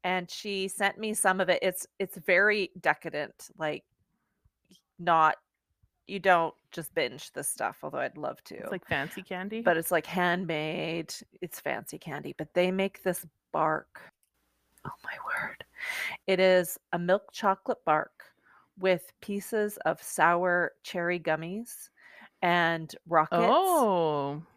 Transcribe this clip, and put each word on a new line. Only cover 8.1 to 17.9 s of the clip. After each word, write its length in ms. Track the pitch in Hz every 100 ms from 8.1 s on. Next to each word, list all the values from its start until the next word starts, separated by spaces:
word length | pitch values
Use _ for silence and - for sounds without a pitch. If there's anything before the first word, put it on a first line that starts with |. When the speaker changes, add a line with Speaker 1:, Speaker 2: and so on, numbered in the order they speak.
| -
Speaker 1:
love 260 | 147 123 -
to. 100 | -
Speaker 2:
It's 160 | -
like 140 | 190 -
fancy 340 | 151 147 -
candy? 380 | 185 185 196 220
Speaker 1:
But 160 | 233 165
it's, 140 | 165
like, 140 | 170 -
handmade. 1080 | 175 180 175 175 156 156 160 160 165 156 - - _
It's 180 | 175 -
fancy 380 | - 123 - 151
candy, 360 | - 143 147 -
but 160 | 151
they 180 | - 180
make 320 | 190 196 -
this 220 | 190 170 165 _ _
bark. 480 | 156 156 156 - - - _ _ _ _ _ _ _ -
Oh 60 | -
my 140 | - - -
word. 400 | - - - - - - - - - -
It 120 | 185
is 380 | 190 185 175 - _
a 60 | 175
milk 320 | 175 196 -
chocolate 520 | - 208 196 - -
bark 380 | -